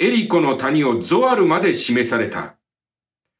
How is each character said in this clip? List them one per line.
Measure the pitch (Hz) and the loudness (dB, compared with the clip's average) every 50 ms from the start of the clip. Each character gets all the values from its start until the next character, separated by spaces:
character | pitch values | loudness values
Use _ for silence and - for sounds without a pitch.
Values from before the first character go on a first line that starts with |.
エ | 175 233 | 0 0
リ | 240 226 185 | 2 0 0
コ | - 170 170 | 0 0 0
の | 151 135 127 | 2 0 -2
谷 | - 131 135 151 156 | -2 -2 -2 0 0
を | 143 127 113 117 | 0 0 0 -2
ゾ | - - 175 226 262 254 | -2 0 2 2 2 2
ア | 247 | 2
ル | 208 180 | 2 2
ま | 156 160 185 | 2 2 2
で | 190 180 | 0 0
示 | - - - - 120 127 117 - | 0 -2 -2 -2 0 0 0 0
さ | 123 113 | -2 -2
れ | - - | -4 -4
た。 | - 85 80 - - _ _ _ _ _ _ _ _ _ _ _ _ _ _ _ _ | -6 -10 -12 -12 -16 _ _ _ _ _ _ _ _ _ _ _ _ _ _ _ _